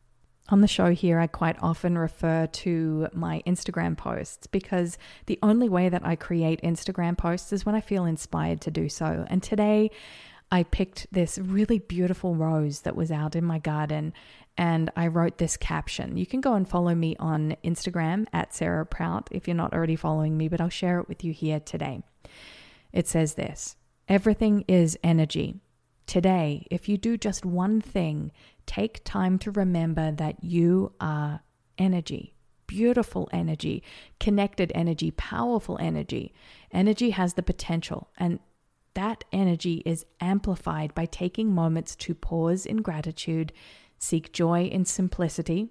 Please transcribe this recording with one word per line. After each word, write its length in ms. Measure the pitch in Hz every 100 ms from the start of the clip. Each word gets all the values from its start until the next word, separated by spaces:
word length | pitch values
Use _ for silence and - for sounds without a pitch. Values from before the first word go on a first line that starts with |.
| _ _ _ _ -
On 100 | 196
the 80 | 208
show 260 | - 175
here, 260 | 175 180 165
I 80 | 165
quite 280 | - 165 165
often 360 | 170 160 175 170
refer 500 | 165 - 165 160 160
to 600 | - 180 165 160 156 160
my 280 | 170 170 160 -
Instagram 480 | 180 - 170 170 160
posts 520 | - - - - -
because 500 | 190 - 180 175 - - - -
the 120 | -
only 280 | 208 226 240
way 180 | 180 180
that 180 | 175 160
I 120 | 165
create 440 | - 170 160 160
Instagram 560 | 170 170 - 180 170 180
posts 360 | 170 180 -
is 120 | 196 208
when 80 |
I 80 | 214
feel 220 | - 196
inspired 560 | 175 160 - 160 160 160
to 100 | 165
do 180 | 160 156
so. 360 | - 160 165 -
And 120 | 185
today, 500 | - 208 208 214 214 - - - - - _
I 100 | 180
picked 460 | 170 - 190 - -
this 280 | 185 165 -
really 400 | 185 196 214 226
beautiful 560 | - 175 180 185 185 165
rose 460 | 160 156 147 143
that 140 | - -
was 160 | 160
out 240 | 151 151 165
in 80 |
my 140 | 170 160
garden 560 | 156 151 151 151 156 - - - - -
and 360 | 170 160 160 170
I 120 | 170
wrote 320 | 165 165 -
this 180 | 165 -
caption. 600 | - 160 - - - 170
You 100 | 180
can 120 | 262
go 140 | 269
and 160 | 214 185
follow 240 | 175 175
me 220 | 170 160 -
on 400 | 160 156 156 -
Instagram 640 | 160 170 - 175 160 185 220
at 220 | 170 -
Sarah 320 | - 170 165 160
Prout 420 | - 165 170 -
if 160 | 180 -
you're 80 | 170
not 180 | -
already 220 | 165 165 160
following 420 | 160 156 156 156
me, 100 | 160
but 140 | 170
I'll 80 | 170
share 300 | - 180 175
it 100 | -
with 140 | -
you 100 | 170
here 260 | 151 156 151
today. 440 | - - 139 131 - _ - - - - - - _
It 140 | 180 170
says 260 | 165 156
this, 420 | - - 147 - - _ _ -
"Everything 560 | 196 214 208 220 208 -
is 320 | 180 160 170
energy. 520 | 170 165 156 156 - 185 - _ _ _ -
Today, 600 | 180 185 185 151 143 -
if 180 | 175 -
you 120 | 202
do 180 | 233 233
just 260 | 214 190
one 380 | 185 175 190 220
thing, 500 | - 202 165 151 151 - - _ -
take 360 | - 220 -
time 360 | - 196 185 185
to 100 | 214
remember 640 | 202 190 170 165 160 156
that 320 | 151 156 -
you 500 | 175 170 170 185 196 -
are 400 | 160 151 147 147 - _ _ -
energy, 560 | 190 180 160 - - _ _ _ -
beautiful 600 | 190 233 247 220 185 165
energy, 480 | 175 165 151 160 - - - - -
connected 520 | 220 202 202 - 175 -
energy, 340 | 170 160 160
powerful 680 | - - - 240 233 - -
energy. 500 | 165 160 - - - - - - -
Energy 380 | 175 202 208 240
has 240 | 190 175
the 100 | 180
potential, 640 | 180 - - 170 - - - -
and 220 | 175 170 - _ _ _ _
that 320 | - 208 220 -
energy 480 | 190 185 170 175 165 -
is 200 | 165 - -
amplified 720 | 180 196 202 180 170 156 156 165
by 100 | 165
taking 480 | - 180 220 220
moments 440 | 180 165 160 160 -
to 180 | - 160
pause 500 | - 165 165 190 -
in 120 | 220
gratitude, 720 | 208 156 160 156 - 160 156 - - - _ _
seek 340 | - 165 -
joy 320 | - 170 175
in 220 | 180 190 180
simplicity, 800 | - 185 - 165 - 165 170 226